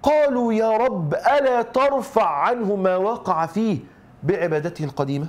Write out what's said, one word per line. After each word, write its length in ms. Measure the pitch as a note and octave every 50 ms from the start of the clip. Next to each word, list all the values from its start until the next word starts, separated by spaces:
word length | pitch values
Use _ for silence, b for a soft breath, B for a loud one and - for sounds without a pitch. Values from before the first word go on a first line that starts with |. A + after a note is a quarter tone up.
قالوا: 500 | - C#4+ D4+ D4+ D4 C#4+ B3 B3 A#3+ A#3
"يا 240 | A3 A3 A3 A3+ A3
رب، 380 | G#3+ A#3+ C4 G#3+ F#3 D#3+ D3 D#3
ألا 480 | - - A#3+ C#4 D4 C#4 C4 B3 A#3+
ترفع 680 | A3+ A#3 - B3+ C4+ C#4+ C#4 C4+ G3+ - - F#3 G3+ E3+
عنه 480 | D3 C#3+ D#3+ G#3 B3 B3 A3 F#3+ G#3
ما 200 | G3 F#3 F#3 F#3
وقع 500 | F#3 F#3 G#3+ A#3+ - - G3 F3+ D#3+ E3
فيه 320 | D#3+ - G3+ A3+ A3 F#3 B2 B B B B B B B -
بعبادته 640 | - C#3 G3 F3 E3+ F3 D#3+ D3+ D3 F3 E3+ - D3+
القديمة؟" 420 | C#3 C3 - C#3+ C3+ C#3+ C#3 D3+